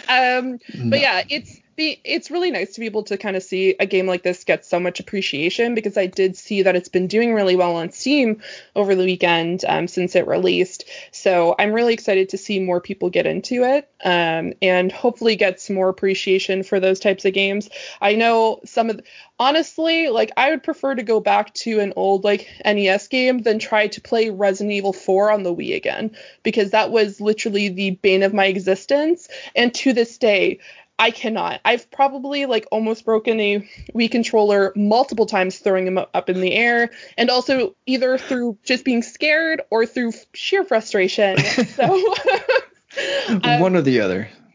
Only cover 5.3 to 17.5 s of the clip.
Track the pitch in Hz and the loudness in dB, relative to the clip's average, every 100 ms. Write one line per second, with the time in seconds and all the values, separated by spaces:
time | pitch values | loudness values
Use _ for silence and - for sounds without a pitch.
5.3 | 143 170 196 233 233 208 202 185 - 190 | -2 -2 0 -2 -2 -2 -2 -2 0 0
6.3 | - - 202 190 180 - 180 185 214 233 | 0 -4 0 2 2 0 -2 0 0 2
7.3 | 220 190 180 175 170 165 - 262 294 233 | 2 2 2 2 0 -6 -6 0 2 2
8.3 | 214 - - - 202 202 185 185 180 175 | -2 -8 -20 -6 -2 2 2 2 2 2
9.3 | 170 165 185 - 160 175 185 180 180 - | 2 0 -2 0 0 -2 -2 0 0 0
10.3 | 170 185 180 185 - - - - - 196 | 0 2 0 -2 -6 -18 -20 -20 -2 2
11.3 | 180 170 - 208 220 240 226 - 190 190 | 4 2 2 0 2 2 0 0 0 0
12.3 | 196 - 196 185 180 - 190 180 175 160 | -4 -4 -2 0 -2 -4 -6 -2 0 0
13.3 | 170 - 247 247 285 285 _ 185 175 170 | -4 -4 0 2 0 -2 _ 0 2 0
14.3 | 165 170 - 185 180 185 - 240 233 226 | -2 -6 0 2 2 0 0 -2 0 0
15.3 | 202 196 185 - 196 185 185 196 190 196 | 2 0 0 -6 0 0 0 -2 0 0
16.3 | 190 190 190 185 196 190 185 214 190 196 | 0 0 -4 -2 0 2 2 0 0 -2
17.3 | 196 196 | 0 0